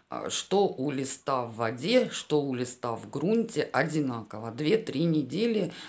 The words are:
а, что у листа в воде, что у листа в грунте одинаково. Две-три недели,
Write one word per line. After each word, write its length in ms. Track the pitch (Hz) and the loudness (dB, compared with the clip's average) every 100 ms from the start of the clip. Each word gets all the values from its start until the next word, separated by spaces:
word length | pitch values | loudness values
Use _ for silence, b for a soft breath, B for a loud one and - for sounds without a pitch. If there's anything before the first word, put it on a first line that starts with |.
| B | B
а, 200 | - - | -8 -4
что 380 | - - 190 196 | -6 0 2 2
у 240 | - 139 | 0 -2
листа 520 | 135 135 - - 135 | -2 -2 -4 -2 -2
в 120 | 117 110 | -2 -2
воде, 520 | 113 123 156 247 208 | -2 0 4 4 4
что 300 | - - 151 | -2 0 2
у 140 | 139 | 2
листа 400 | 127 123 - 120 | 0 -2 -4 -4
в 160 | 113 104 | -4 -6
грунте 580 | 139 170 226 226 147 - | -2 2 2 2 -2 0
одинаково. 800 | 127 160 160 139 117 107 110 113 | 2 2 2 0 -2 -6 -8 -8
Две-три 500 | 117 151 190 - 135 | -2 2 2 2 0
недели, 680 | 170 156 127 151 233 220 170 B | 2 2 0 0 0 0 -2 B